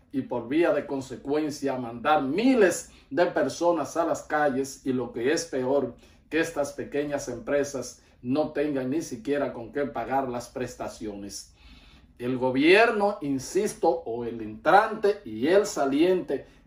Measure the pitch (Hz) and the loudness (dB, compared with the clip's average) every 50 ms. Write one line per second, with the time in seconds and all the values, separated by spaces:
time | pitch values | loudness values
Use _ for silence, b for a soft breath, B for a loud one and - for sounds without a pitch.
0 | _ _ - 131 120 - 131 117 110 113 143 160 175 160 147 143 - - 143 135 | _ _ -6 -6 -4 -4 -4 -6 -4 0 2 2 4 4 2 0 0 -4 -6 -6
1 | 127 - 123 104 - 139 143 151 156 147 - - 135 135 131 127 123 117 120 117 | -6 -8 -12 -10 -4 -2 -2 0 -2 -2 -4 -4 -4 -4 -4 -4 -6 -8 -8 -2
2 | 110 143 156 151 139 131 151 190 240 269 262 233 196 175 - - - b b b | 2 2 2 2 2 0 0 2 4 4 6 6 6 4 4 0 -8 b b b
3 | b b 135 160 180 - - 160 131 135 - - 170 175 175 156 135 - - 160 | b b 2 2 2 2 2 0 0 0 0 0 2 2 2 2 -2 -4 -2 -2
4 | 170 156 139 - - - 156 151 147 143 127 131 135 131 - - - 139 127 127 | 0 0 -2 -4 -4 -2 0 2 2 2 2 0 -2 -4 -6 -8 -4 -2 -2 -2
5 | 120 117 - 120 117 135 165 160 - - 151 131 127 127 143 143 127 120 120 b | -2 -4 -4 -2 0 0 0 0 -2 -4 -4 -2 0 2 2 0 0 -2 -8 b
6 | b b b b b - 147 165 156 - - 147 143 - - - 117 - - 143 | b b b b b -4 -2 -2 -2 -2 -2 -4 -4 -4 -4 -10 -8 -4 -4 -4
7 | 147 147 143 135 - 165 170 - 107 139 143 143 135 - - 127 - - - b | -2 -2 -4 -6 -6 -6 -8 -8 -4 0 0 0 0 0 -4 -8 -8 -10 -14 b
8 | b b b b - 123 135 151 151 - - 143 147 151 143 131 127 127 139 170 | b b b b -4 -2 0 0 0 -2 -2 -2 -2 0 -2 -2 -2 -2 -2 -4
9 | - - 127 110 110 139 143 147 143 - - 127 117 107 - 143 143 123 - 120 | -4 -6 -10 -8 -4 -2 -2 0 -2 -4 -4 -10 -12 -8 -6 -4 -4 -4 -4 -6
10 | 113 113 131 135 131 123 123 120 - - - 131 123 120 - - 113 107 - - | -4 -2 -2 -2 -2 -2 -6 -8 -8 -8 -8 -8 -8 -8 -8 -8 -10 -10 -10 -10
11 | 113 107 - - - - - - - - b b b b b b b b b b | -10 -10 -8 -10 -12 -12 -12 -14 -16 -16 b b b b b b b b b b
12 | b b _ - 120 123 131 123 127 131 123 135 147 165 190 214 233 233 220 208 | b b _ -8 -6 -4 -2 0 0 0 2 4 6 8 8 8 6 6 4 2
13 | 202 202 208 - 151 143 139 131 - - - 185 214 208 - - - 165 - - | 2 0 0 -2 -4 -4 -4 -4 -4 -2 -2 -2 0 -2 -2 0 0 2 2 0
14 | - 117 113 120 120 113 113 113 107 107 107 - - 151 180 202 220 220 214 214 | -4 -6 -6 -6 -6 -6 -8 -8 -10 -12 -10 -2 2 6 8 8 6 6 -2 0
15 | - 202 202 - - 117 110 110 123 156 185 202 208 - - 160 139 135 135 147 | 0 0 0 0 -6 -10 -6 -2 2 4 6 4 4 2 0 -2 0 0 4 4
16 | 165 185 185 180 139 - 143 131 b b b b b | 4 4 4 2 0 -2 -4 -6 b b b b b